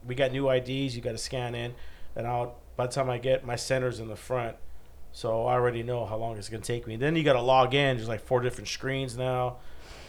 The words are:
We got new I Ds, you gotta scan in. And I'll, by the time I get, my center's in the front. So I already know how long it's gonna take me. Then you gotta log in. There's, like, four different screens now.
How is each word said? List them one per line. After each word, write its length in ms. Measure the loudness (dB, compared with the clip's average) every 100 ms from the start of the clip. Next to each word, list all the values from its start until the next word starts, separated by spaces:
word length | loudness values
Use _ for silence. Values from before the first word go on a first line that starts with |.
| -4
We 80 |
got 180 | 2 2
new 160 | 4 4
I 100 | 4
Ds, 360 | 2 -2 -2 -2
you 40 |
gotta 160 | -4 -4
scan 360 | -4 -4 -4
in. 200 | -4 -6 -8 -10 -8 -6 -4
And 100 | -2
I'll, 300 | 0 -2 -6 -8 -2
by 100 | -2
the 60 |
time 160 | 0 0
I 100 | 0
get, 280 | 2 2 0
my 100 | -4
center's 440 | 0 0 0 -2
in 80 | -8
the 80 | -8
front. 400 | -4 -2 -2 -6 -8 -8 -12 -14 -12 -6
So 300 | 0 2 4
I 60 |
already 320 | 4 4 2
know 200 | -2 -2 -2
how 100 | -2
long 200 | -4 -6
it's 100 | -8
gonna 160 | -6
take 240 | -4 -4 -4
me. 80 | -2
Then 180 | 0
you 80 | 4
gotta 180 | 6 6
log 320 | 8 8 8
in. 240 | 6 4 2
There's, 100 | -2
like, 120 | -4
four 200 | 2 2
different 260 | 2 -2 -6
screens 500 | -6 -2 -2 -4 -2
now. 420 | 0 0 -2 -4 -10 -12 -12 -14